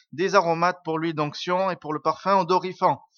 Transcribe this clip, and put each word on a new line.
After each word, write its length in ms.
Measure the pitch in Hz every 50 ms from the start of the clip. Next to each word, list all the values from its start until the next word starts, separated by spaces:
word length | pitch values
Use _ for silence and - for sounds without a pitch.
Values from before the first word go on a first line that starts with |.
| _ _ -
des 220 | 135 185 190 175
aromates 460 | 202 175 170 165 165 170 180 180 175 -
pour 140 | 165 160 160
l'huile 160 | 160 170 160
d'onction 560 | 151 151 147 - - - 180 180 185 190 190
et 60 | 175
pour 160 | - - 147 151
le 80 | 147
parfum 380 | - 160 156 - - 185 202 196
odorifant, 640 | 180 160 185 180 180 185 180 - 185 170 143 - - _ _